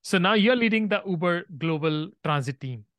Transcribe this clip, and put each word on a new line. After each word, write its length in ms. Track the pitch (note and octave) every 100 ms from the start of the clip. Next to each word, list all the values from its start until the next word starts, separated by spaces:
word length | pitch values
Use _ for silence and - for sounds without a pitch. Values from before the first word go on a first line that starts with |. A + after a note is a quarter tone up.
So 160 | - F#3+
now 160 | F#3
you're 220 | A3 G#3 B3+
leading 320 | A3+ A3 G#3+
the 120 | G3+ G3
Uber 400 | F3 F3 E3+ - D3
Global 540 | D#3+ D#3 D#3+ D#3 D#3+ -
Transit 380 | E3 D3 C3+ C3+
team. 240 | C3+ A#2+ G#2